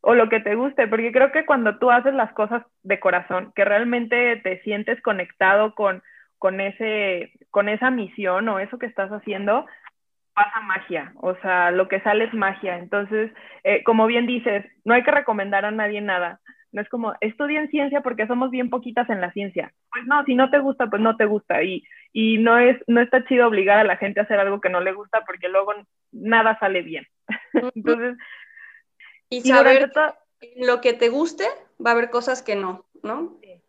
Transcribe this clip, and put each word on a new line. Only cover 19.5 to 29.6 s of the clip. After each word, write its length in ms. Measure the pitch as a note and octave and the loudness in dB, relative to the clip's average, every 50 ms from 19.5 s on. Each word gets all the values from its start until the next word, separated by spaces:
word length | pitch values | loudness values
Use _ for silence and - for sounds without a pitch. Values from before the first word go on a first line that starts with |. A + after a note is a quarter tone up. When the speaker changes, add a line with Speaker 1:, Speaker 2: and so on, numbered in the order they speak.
| F3+ F3 - - _ _ _ _ | -6 -8 -8 -8 _ _ _ _
Speaker 1:
Pues 140 | - A#3+ B3 | -12 -10 -2
no, 160 | A#3+ C#4+ D4 C#4+ | 0 0 0 2
si 80 | C#4+ B3+ | 2 2
no 140 | B3 C4 C4 | 2 2 4
te 100 | C#4 C#4+ | 4 2
gusta, 280 | C#4 C#4 C4+ - B3 A3 | 2 0 -2 -2 -2 -2
pues 120 | G#3 G#3 | 0 0
no 140 | A3 A3+ A3 | 2 0 2
te 80 | A3+ A3+ | 2 0
gusta. 380 | G#3 G#3+ G#3 _ _ - - D#3 | 0 0 -2 _ _ -2 -2 -2
Y, 200 | F#3+ F#3 F3+ _ _ - - - _ _ | -2 -4 -8 _ _ -20 -20 -20 _ _
y 240 | A3 A3 A3 A3+ G#3+ | 0 0 2 2 2
no 180 | A3+ A#3 A#3 A#3+ | 4 6 6 6
es, 180 | A#3+ B3 C4 B3 - | 6 6 4 2 0
no 140 | - A#3 A#3+ | 2 2 2
está 220 | A#3+ A#3+ - B3+ B3 | 4 4 2 0 2
chido 220 | - C4+ B3 A#3+ | 2 4 4 4
obligar 300 | A#3 A3 G3 F#3+ F#3+ G3+ G#3+ | 4 4 2 4 4 6 6
a 40 | A3 | 6
la 140 | G#3 F#3 | 4 2
gente 220 | - G#3 G3 G3+ G3+ | -2 -4 -4 -2 -2
a 40 | G#3+ | -2
hacer 160 | G#3+ A3+ G3+ | 0 0 0
algo 200 | G3 G3+ G3+ G#3 | 0 0 -2 -2
que 80 | - F#3 | -4 -2
no 120 | F#3 F3 | -2 0
le 100 | F3+ F#3+ F#3+ | -2 -2 -6
gusta 300 | G3+ G#3 _ - A3 A3 | -6 -10 _ -4 -4 -4
porque 240 | - F3+ F3+ F3 F3+ | -4 -12 -8 -8 -2
luego 240 | F#3 F#3+ G3 G3+ G#3 G#3 G3+ _ _ _ _ _ | 0 0 0 0 -6 -8 -10 _ _ _ _ _
nada 460 | - - F#3 G#3+ A3+ A3+ A3 A3 A3 A3 | -18 -10 -2 2 2 4 4 4 2 0
sale 220 | A3 G3 F#3+ F3+ | -2 -2 -2 -4
bien. 240 | E3+ D#3+ D#3+ C#3+ C3+ _ _ _ _ | -6 -8 -14 -14 -14 _ _ _ _
<laughs> 260 | - G#3+ - - - - | -12 -12 -12 -12 -4 -2
Speaker 2:
Ujú. 180 | A#3 A#3+ B3+ - | -2 -2 -2 -8
Speaker 1:
Entonces, 420 | A3+ G3+ - A#3 A#3 A#3 B3 B3 B3 - - - - - _ - - - - - - _ _ _ _ - - _ _ _ _ | -6 -2 -2 0 0 -2 -6 -8 -10 -16 -20 -20 -20 -20 _ -20 -20 -20 -20 -20 -20 _ _ _ _ -20 -20 _ _ _ _
Speaker 2:
Y 80 | B3 B3 A#3+ C4 | -10 -2 2 6
Speaker 1:
y 20 | |
durante 340 | C4 B3 | 6 8